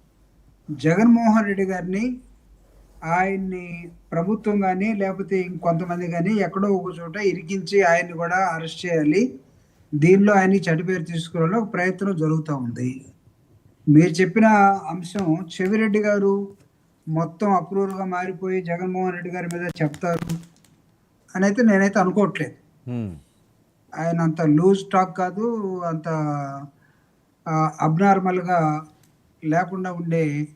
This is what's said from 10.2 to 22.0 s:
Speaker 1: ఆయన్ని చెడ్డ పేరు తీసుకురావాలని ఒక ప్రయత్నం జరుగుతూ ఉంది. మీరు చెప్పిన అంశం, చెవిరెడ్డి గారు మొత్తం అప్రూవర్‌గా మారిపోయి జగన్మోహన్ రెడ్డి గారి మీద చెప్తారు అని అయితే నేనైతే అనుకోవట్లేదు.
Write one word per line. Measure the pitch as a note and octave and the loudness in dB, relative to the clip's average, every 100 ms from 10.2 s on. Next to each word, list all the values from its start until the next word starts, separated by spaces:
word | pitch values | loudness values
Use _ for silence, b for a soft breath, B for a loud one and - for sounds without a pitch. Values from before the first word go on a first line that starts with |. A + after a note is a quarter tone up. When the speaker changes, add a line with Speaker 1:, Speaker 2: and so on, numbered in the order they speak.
| G3+ | 8
Speaker 1:
ఆయన్ని | G3+ F#3+ G3 | 6 4 2
చెడ్డ | E3 D#3+ F3+ | 2 0 0
పేరు | F#3 | -4
తీసుకురావాలని | D#3+ E3 - F3 E3 A3 | -4 -8 -6 -2 0 0
ఒక | G#3 | -2
ప్రయత్నం | F3+ F3+ F#3 G3 F3 | -2 -2 -2 -4 -2
జరుగుతూ | D#3 D#3+ D#3 C#3 | 0 0 -2 -4
ఉంది. | A#2+ A2+ B2+ C3 - - _ _ _ _ _ _ - | -6 -6 -6 -6 -14 -20 _ _ _ _ _ _ 6
మీరు | D3+ F3+ | 8 8
చెప్పిన | D#3+ F#3 G#3+ A3 G#3 G3 G3 D#3+ | 4 2 4 6 6 6 4 -4
అంశం, | F3 E3+ G#3 F3 D#3+ F3+ - | -10 -8 -4 -2 -2 -4 -4
చెవిరెడ్డి | F#3 A3 A3 G#3 | -2 0 0 0
గారు | G#3 G3+ G3 G3 G3+ - _ _ _ _ - | 0 2 2 0 -4 -12 _ _ _ _ -6
మొత్తం | D#3+ E3 - G#3 | -4 -4 -2 0
అప్రూవర్‌గా | F#3 D#3+ G3 G3 F#3+ | 0 0 -2 -2 -4
మారిపోయి | F#3+ F3+ F#3 F3+ F#3+ F#3 | -6 -4 -6 -6 -4 -4
జగన్మోహన్ | E3+ E3+ F#3 F#3 F#3 | -4 -4 -4 -4 -4
రెడ్డి | F3 F3 | -4 -8
గారి | F3+ F3 | -8 -8
మీద | E3+ F3 D#3+ | -6 -8 -4
చెప్తారు | D#3 D3 F3+ E3+ - E3 - _ _ _ _ _ _ _ _ F#3 | -4 -2 -4 -4 -4 -8 -10 _ _ _ _ _ _ _ _ -2
అని | |
అయితే | G3 G#3 | 0 4
నేనైతే | A3+ G3 G3 | 4 6 4
అనుకోవట్లేదు. | G3+ | 2